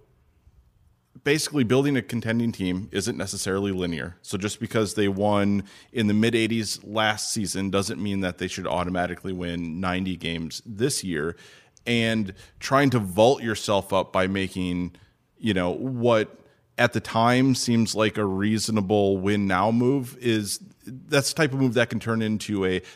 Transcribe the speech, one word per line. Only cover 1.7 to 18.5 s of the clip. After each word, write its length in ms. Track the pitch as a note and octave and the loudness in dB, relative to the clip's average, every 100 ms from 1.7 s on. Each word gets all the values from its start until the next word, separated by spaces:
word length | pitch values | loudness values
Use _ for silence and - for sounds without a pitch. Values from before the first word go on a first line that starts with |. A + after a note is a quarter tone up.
| B2+ C#3+ C3 | 4 4 0
a 60 | |
contending 500 | - A#2 A2 A#2 A#2 | -2 -4 -2 0 0
team 380 | G#2+ F#2 F2+ A2 | -2 -2 -2 -4
isn't 260 | G2+ G2 D2+ | -4 -4 -4
necessarily 540 | F#2+ G2 G2+ G2 G2+ | -6 -6 -4 -2 -2
linear. 460 | F#2 F2 D#2 F2 - | -2 -4 -6 -8 -12
So 160 | - G2 | -10 -6
just 200 | G2+ - | -6 -6
because 360 | A2+ A2+ G2 G#2+ | -4 0 0 0
they 120 | G2+ | 0
won 580 | G2 G#2 G2+ G2+ G2+ F#2 - - | 0 2 2 2 0 -4 -14 -8
in 140 | A#2 G#2 | -2 2
the 80 | G#2+ | 4
mid 180 | A#2 | 2
eighties 500 | A#2 A2 A2+ G#2 - | 2 0 -2 -4 -8
last 480 | - G#2+ G#2+ G#2+ - | -6 0 0 0 -4
season 380 | A#2 F#2 F#2+ F#2+ | -4 -4 -4 0
doesn't 320 | G2 F#2+ E2 | 0 -2 -4
mean 200 | G2+ G2 | -4 -2
that 180 | F#2 - | -4 -4
they 80 | F#2 | -8
should 180 | - F2 | -6 -4
automatically 680 | E2+ F2+ F#2 F2 F2 F#2+ | -4 -2 -2 -4 -4 -8
win 460 | F2+ F2 E2+ E2+ E2 | -6 -6 -6 -6 -4
ninety 360 | F#2 F2+ F#2 E2+ | -2 -2 -2 -4
games 480 | E2+ E2 D#2+ - - | -6 -6 -8 -12 -10
this 380 | G2+ C#3 - | -4 -2 -2
year. 320 | F#2+ D#2 D#2+ - - - _ _ A#2+ | -4 -4 -4 -8 -16 -20 _ _ -2
And 480 | A#2 A2+ A2 G2 - - - | 0 0 0 -4 -10 -20 -12
trying 300 | - C3+ C#3 | 2 4 4
to 100 | A#2+ | 2
vault 420 | G2 F2+ A#2 C3+ | 2 6 6 6
yourself 520 | A#2 G#2 - G2 - | -2 -4 0 -2 0
up 180 | F#2+ - | -2 0
by 160 | F#2+ F#2+ | 0 0
making, 680 | G2 F#2 F#2+ F2+ F2+ F2 - - _ _ - | 0 -2 -4 -4 -2 -6 -10 -20 _ _ -6
you 160 | A2+ | 0
know, 180 | F#2 F2+ | 0 0
what 680 | E2 C3 B2 A#2+ A2 G#2 - - _ _ - | -2 -6 0 4 4 2 -8 -20 _ _ 2
at 140 | A#2 | 2
the 80 | A2 | 2
time 560 | - A2+ A#2+ B2 C3 B2 | -2 2 4 6 4 2
seems 400 | - A#2 G#2+ G2+ | 2 2 2 2
like 220 | A2 G#2+ | 0 0
a 80 | G2+ | -2
reasonable 920 | F#2+ G#2+ | 0 0